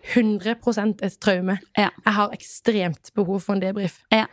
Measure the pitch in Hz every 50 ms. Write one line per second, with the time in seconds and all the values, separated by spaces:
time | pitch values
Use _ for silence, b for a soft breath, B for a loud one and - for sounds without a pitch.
0 | - - - 247 233 214 208 196 180 214 233 226 - 240 226 214 202 220 202 -
1 | 214 190 - _ - 214 190 180 180 185 196 190 - _ _ - 202 - - -
2 | _ 214 208 208 208 208 - - - - - - _ - 220 208 180 175 151 -
3 | _ - _ - 196 165 196 196 - - 202 196 185 190 196 208 196 165 - -
4 | _ _ - 220 220 -